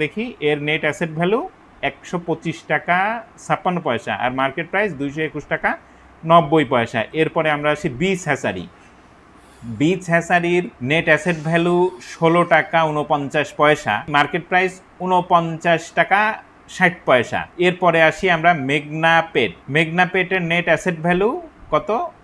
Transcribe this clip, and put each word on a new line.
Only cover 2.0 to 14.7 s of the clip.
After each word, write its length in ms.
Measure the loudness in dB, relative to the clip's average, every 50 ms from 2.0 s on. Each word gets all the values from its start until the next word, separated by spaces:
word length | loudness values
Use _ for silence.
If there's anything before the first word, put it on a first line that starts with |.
| -10 -8 -8 -6 -4
পঁচিশ 320 | -4 -6 -4 -4 -6 -8 -8 -6 -4 -4
টাকা 260 | -2 0 0 0 0 0 -2 -4 -6 -10 -14 -20 -16 -6
ছাপ্পান্ন 340 | -4 -4 -2 -2 -2 -4 -2 -2
পয়সা, 260 | -2 -2 -2 -2 -4 -4 -2 -2
আর 60 | -2 0 0
মার্কেট 260 | -2 -2 -2 -6 -8 -4 -2
প্রাইস 180 | -2 -2 -2 -4 -6
দুইশো 200 | -6 -6 -4 -4 -6 -6
একুশ 160 | -6 -8 -6 -6 -4
টাকা 180 | -2 -2 -2 -4 -4 -8 -18 -20 -20 -20 -20 -20 -10 0
নব্বই 420 | 4 4 4 4 4 4 2 2 2 2
পয়সা। 280 | 0 0 0 -2 -4 -4 -2 -2 -2
এরপরে 280 | -2 0 0 0 0 0 0
আমরা 120 | 0 0 -2 -2
আসি 120 | -2 -2 -6 -4 -2
বিচ 200 | -2 0 -2 -2 -2 -4
হ্যাচারি, 360 | -4 -2 -2 -4 -4 -6 -8 -12 -16 -20 -20 -20 -20 -20 -20 -20 -20 -20 -20 -20 -20 -20 -20 -20 -20 -18 -14 -12 -4 0
বিচ 220 | 0 2 2 0 0 0 0
হ্যাচারির 520 | 0 2 2 2 2 2 2 0 0 0 -2 -6 -8 -4 0
নেট 160 | 0 0 2 2
অ্যাসেট 280 | 2 2 2 -2 -4 -2 -2 -2
ভ্যালু 280 | 0 0 2 2 2 2 2 0 -2 -6 -14 -18 -4
ষোলো 300 | 0 2 4 4 4 4 4 2
টাকা 240 | 2 2 2 0 0 0 0
ঊনপঞ্চাশ 580 | 0 -2 -2 -2 -2 -2 -2 -2 -2 -2 -2 -2 0 2
পয়সা, 340 | 4 4 4 2 2 -2 -2 -2 -2 0 0
মার্কেট 280 | 0 0 0 -2 -6 -4 -2
প্রাইস 220 | 0 0 0 0